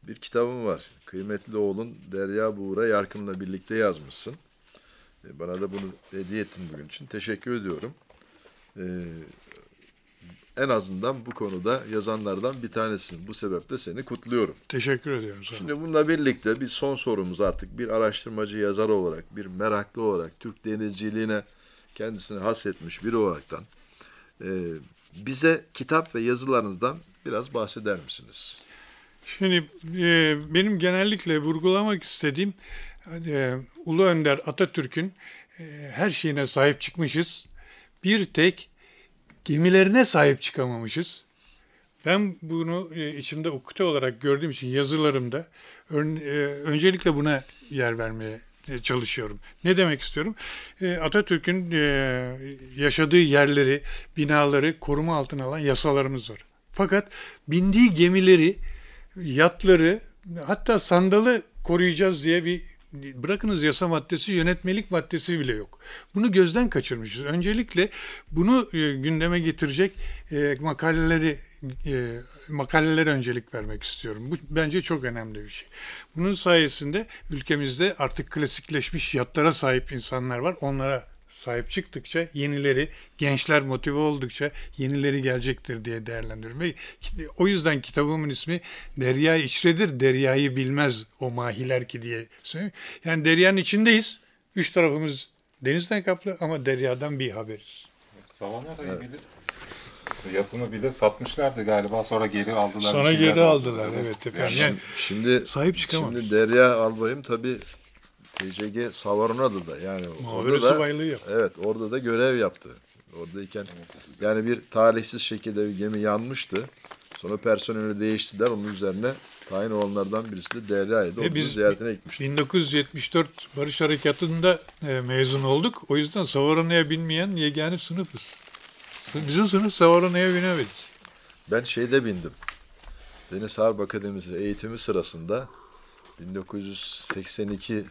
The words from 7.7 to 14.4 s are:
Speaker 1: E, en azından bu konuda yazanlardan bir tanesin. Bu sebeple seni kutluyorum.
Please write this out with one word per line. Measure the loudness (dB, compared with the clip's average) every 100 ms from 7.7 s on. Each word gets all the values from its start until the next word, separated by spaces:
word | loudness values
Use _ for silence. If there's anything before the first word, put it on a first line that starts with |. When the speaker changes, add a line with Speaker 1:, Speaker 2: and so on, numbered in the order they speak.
| -8 -8 -14 _ _ _ _ _ _ _ -12
Speaker 1:
E, | -10 -10 -10 -14 -18 -20 -20 -20 _ _ _ _ _ _ -20 -20 -18 -6
en | 0
azından | 0 0 -4 -4 -4 -8
bu |
konuda | -8 -6 -4 -2 -2 -2
yazanlardan | -4 -4 -4 -4 -4 -4 -6
bir | -8
tanesin. | -4 -4 -4 -6 -10 -12
Bu |
sebeple | -8 -6 -6 -6 -10
seni | -8 -10
kutluyorum. | -10 -10 -4 0